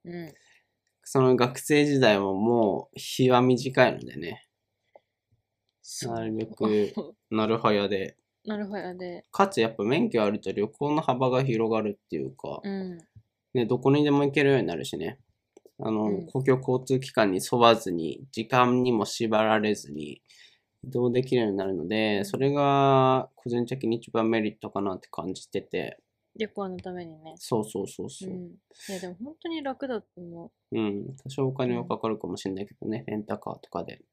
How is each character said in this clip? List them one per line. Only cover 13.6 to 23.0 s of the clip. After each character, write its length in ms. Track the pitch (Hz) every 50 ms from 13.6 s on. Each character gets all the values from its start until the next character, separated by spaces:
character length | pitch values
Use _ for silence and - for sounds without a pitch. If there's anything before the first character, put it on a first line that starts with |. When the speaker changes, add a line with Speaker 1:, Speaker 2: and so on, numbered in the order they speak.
| 120 104
Speaker 2:
ど 100 | 123 123
こ 140 | - 139
に 120 | 139 151 147
で 60 | 147
も 140 | 143 143 143
行 80 | 139
け 120 | 139 151 143
る 80 | 139
よ 60 | 139 123
う 40 |
に 60 | 98 82
な 80 | 85
る 80 | 76 -
し 140 | - - 76
ね。 220 | 80 95 127 - _ _ _ _ _ _ _ - _ - _ -
あ 140 | - 110
の、 140 | 110 107 107
Speaker 1:
う 60 | 107
ん。 140 | 101 95 -
Speaker 2:
公 160 | - - 135
共 160 | 131 135 131 127
交 260 | 131 - 127 127 131
通 160 | - 131 131
機 120 | 131 -
関 200 | - 123 110 98
に 80 | 92 98
沿 200 | - - - 123
わ 160 | 117 117 113
ず 160 | 110 - 95
に、 340 | 87 85 80 78 - - 135 -
時 160 | - 113 113 -
間 340 | - 127 123 123 123 127
に 100 | 123 127
も 140 | 120 107 101
縛 380 | - - - 120 110 110 107 110
ら 160 | 110 107 107
れ 160 | 107 107 104
ず 160 | - - 71
に、 320 | 73 76 76 73 69 - _ _ - - - - _ _ _ _ _ _ -
移 60 | 131
動 220 | 131 120 123 123
で 120 | 117 123 131
き 120 | 131 135
る 80 | 123 113
よ 40 | 107
う 20 |
に 60 | 98 98
な 80 | 95
る 100 | 95 95
の 120 | 85 76 90
で、 320 | 107 110 110 107 104 98
Speaker 1:
う 20 |
ん。 40 | 101
Speaker 2:
そ 120 | 101 - -
れ 140 | 135 139
が 800 | 143 143 143 139 139 139 139 139 135 135